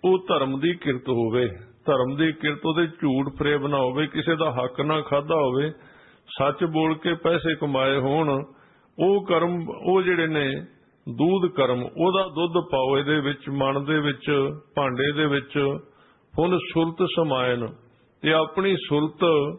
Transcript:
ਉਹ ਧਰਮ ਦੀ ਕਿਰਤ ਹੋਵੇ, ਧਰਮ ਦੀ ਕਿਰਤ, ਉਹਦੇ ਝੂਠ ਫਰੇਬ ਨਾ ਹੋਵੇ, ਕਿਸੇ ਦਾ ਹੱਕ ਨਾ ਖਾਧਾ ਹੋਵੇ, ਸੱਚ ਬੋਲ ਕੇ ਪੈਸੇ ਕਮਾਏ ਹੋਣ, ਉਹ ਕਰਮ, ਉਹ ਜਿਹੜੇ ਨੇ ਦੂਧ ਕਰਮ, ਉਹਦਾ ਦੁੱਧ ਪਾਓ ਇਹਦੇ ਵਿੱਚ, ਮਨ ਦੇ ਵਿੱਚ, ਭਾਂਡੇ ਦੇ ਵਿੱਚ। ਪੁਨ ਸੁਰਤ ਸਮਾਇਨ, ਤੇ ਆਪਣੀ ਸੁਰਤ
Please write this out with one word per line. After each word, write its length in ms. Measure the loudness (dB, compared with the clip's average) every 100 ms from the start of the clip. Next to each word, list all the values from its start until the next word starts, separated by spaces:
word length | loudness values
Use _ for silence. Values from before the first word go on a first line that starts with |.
ਉਹ 140 | 2 2 2
ਧਰਮ 300 | 0 0 0
ਦੀ 120 | -2
ਕਿਰਤ 340 | -2 -4 -4 -2
ਹੋਵੇ, 380 | 0 2 2 0 -4 -18 -6 0
ਧਰਮ 280 | 0 0 0
ਦੀ 140 | -2
ਕਿਰਤ, 320 | 0 -4 -2 -2
ਉਹਦੇ 200 | 0 -2
ਝੂਠ 420 | 0 -2 0 -2 -2
ਫਰੇਬ 280 | 0 0 0
ਨਾ 120 | 0
ਹੋਵੇ, 280 | 0 0 -2
ਕਿਸੇ 280 | -2 -2 0
ਦਾ 140 | 0
ਹੱਕ 280 | 0 -4 -2
ਨਾ 200 | -2 -2
ਖਾਧਾ 360 | 0 -2 0 0
ਹੋਵੇ, 340 | 2 0 -2 -6 -20 -20 -20 _ -18
ਸੱਚ 360 | -2 0 0
ਬੋਲ 300 | -2 2 0
ਕੇ 200 | 0 -2
ਪੈਸੇ 400 | -2 0 0 0
ਕਮਾਏ 440 | -2 -2 0 2 2
ਹੋਣ, 320 | 2 0 0 -2 -4 -18 -20 _ _ 0
ਉਹ 260 | 2 2 2
ਕਰਮ, 280 | 2 2 -2 -6 -4
ਉਹ 180 | 2 2
ਜਿਹੜੇ 240 | 4 2 2
ਨੇ 220 | 0 0 -4 -10 _ _ _ -12
ਦੂਧ 440 | 0 2 2 0
ਕਰਮ, 300 | 2 0 0
ਉਹਦਾ 440 | -4 0 2 2 0
ਦੁੱਧ 280 | -2 0 -2 0
ਪਾਓ 260 | 0 2 2
ਇਹਦੇ 220 | 2 0
ਵਿੱਚ, 280 | 0 -4 -6
ਮਨ 320 | -2 0 0
ਦੇ 160 | 0 0
ਵਿੱਚ, 300 | 0 -2 0 0 0 -4 -6 -2
ਭਾਂਡੇ 360 | -2 0 -2
ਦੇ 140 | 0 0
ਵਿੱਚ। 320 | 0 -2 -2 -2 -2 -12 _ _ _ _
ਪੁਨ 240 | -2 0 0
ਸੁਰਤ 420 | 0 0 0 0 -2
ਸਮਾਇਨ, 560 | 0 0 0 0 -2 -4 -10 -20 _ _ _
ਤੇ 100 | 2
ਆਪਣੀ 440 | 2 2 0 0 -2 0
ਸੁਰਤ 360 | 0 0 0 2 2 0